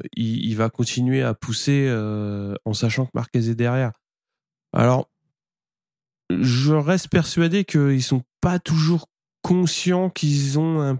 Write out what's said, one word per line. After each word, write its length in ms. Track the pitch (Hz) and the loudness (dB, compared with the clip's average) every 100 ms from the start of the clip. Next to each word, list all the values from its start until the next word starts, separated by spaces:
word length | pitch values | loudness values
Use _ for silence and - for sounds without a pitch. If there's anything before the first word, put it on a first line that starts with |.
| - - | -10 -6
il, 300 | 113 113 113 | -4 -2 -4
il 60 | 107 | -2
va 140 | 113 | -2
continuer 520 | - 117 - 127 131 | -2 -4 0 0 0
à 140 | 123 110 | -2 -4
pousser, 500 | - 107 - 143 135 | -4 -4 0 2 2
euh, 680 | 113 107 107 104 101 101 98 110 | 0 -4 -4 -4 -6 -6 -6 -6
en 80 | |
sachant 320 | 107 117 110 127 | -2 -2 -2 -4
que 60 | |
Marquez 360 | - 110 123 113 | -4 -4 -2 0
est 60 | 117 | 0
derrière. 360 | 120 127 123 - _ _ _ _ _ _ - | 0 0 -2 -6 _ _ _ _ _ _ -6
Alors, 360 | - 120 127 - _ _ _ _ _ _ _ _ _ _ _ - | 0 2 2 -2 _ _ _ _ _ _ _ _ _ _ _ -4
je 440 | 90 127 120 143 | 0 0 2 2
reste 340 | 156 147 185 - | 2 2 0 2
persuadé 560 | 180 160 - 170 196 | 0 2 0 2 2
qu'ils 400 | 190 156 143 135 | 0 2 4 2
sont 180 | 123 131 - - | 2 -2 -4 -2
pas 180 | 180 180 | 0 0
toujours 480 | - 160 156 170 - _ _ _ | 0 0 2 0 -2 _ _ _
conscients 680 | - 180 175 - 175 180 185 | 0 2 2 0 0 0 0
qu'ils 500 | - 151 143 139 147 | -2 0 0 0 0
ont 220 | 160 160 | 0 0
un 160 | 139 127 | 0 -2